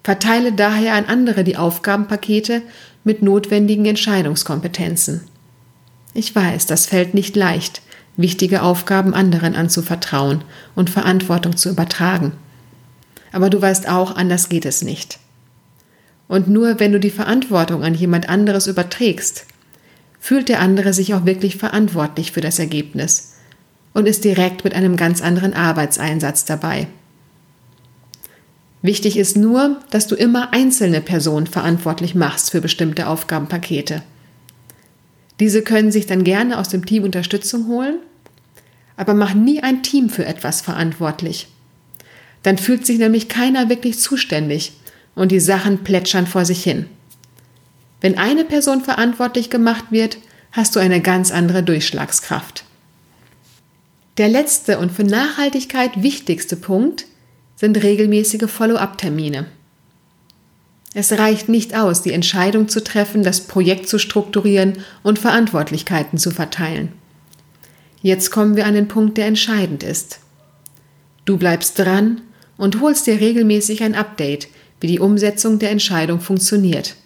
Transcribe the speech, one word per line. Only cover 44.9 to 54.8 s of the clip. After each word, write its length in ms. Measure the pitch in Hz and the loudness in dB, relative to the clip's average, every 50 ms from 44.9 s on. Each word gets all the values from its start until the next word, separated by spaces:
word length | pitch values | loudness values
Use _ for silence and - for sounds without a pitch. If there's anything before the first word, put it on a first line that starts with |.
| - _ _ _ _ | -20 _ _ _ _
und 180 | 185 190 190 | 0 2 4
die 80 | 190 185 | 4 4
Sachen 440 | 156 170 196 190 185 208 196 185 190 | 4 4 2 2 2 0 0 0 0
plätschern 420 | 190 190 180 185 - - 185 175 | 0 0 0 0 0 0 0 0
vor 200 | 175 - 185 180 | 0 0 0 2
sich 180 | 175 180 175 - | 2 0 0 0
hin. 240 | 180 151 - 160 - - - _ _ - _ - _ _ - _ _ _ _ _ _ _ _ _ _ _ _ - | -2 -2 -2 -4 -8 -12 -20 _ _ -20 _ -20 _ _ -20 _ _ _ _ _ _ _ _ _ _ _ _ 0
Wenn 140 | 190 - - | 0 2 2
eine 260 | 185 226 294 320 320 | 2 2 2 2 2
Person 360 | 320 302 294 294 277 269 269 | 0 0 0 2 2 0 0
verantwortlich 680 | 262 269 - - 226 240 233 - 247 240 240 247 226 - | 0 -2 -2 0 0 0 0 0 -4 -2 -2 -4 -4 -2
gemacht 360 | - 240 226 233 226 226 - - | 0 2 2 2 0 -2 -4 -2
wird, 300 | 220 220 220 220 - - - _ - - _ _ | 0 0 0 0 -4 -10 -18 _ -20 -20 _ _
hast 240 | - 233 220 214 - | -2 0 0 2 2
du 40 | 220 | 2
eine 220 | 185 185 185 175 | 2 4 4 2
ganz 300 | - 185 180 185 180 185 | 2 2 2 2 0 0
andere 320 | - 175 175 170 175 185 170 | 0 2 2 2 2 2 2
Durchschlagskraft. 1000 | 175 165 160 - - - - 147 - - - - - - - - - - - - _ _ _ _ _ _ _ _ _ _ _ _ _ _ _ _ _ _ _ _ _ _ _ _ _ _ _ _ _ _ | 0 0 0 -2 -4 -4 -6 -6 -4 -4 -4 -4 -4 -8 -8 -8 -12 -16 -18 -18 _ _ _ _ _ _ _ _ _ _ _ _ _ _ _ _ _ _ _ _ _ _ _ _ _ _ _ _ _ _
Der 100 | - 208 | 0 2
letzte 500 | 208 226 269 294 285 - - - - 202 | 4 4 2 2 0 -2 -2 0 0 0
und 140 | - | 0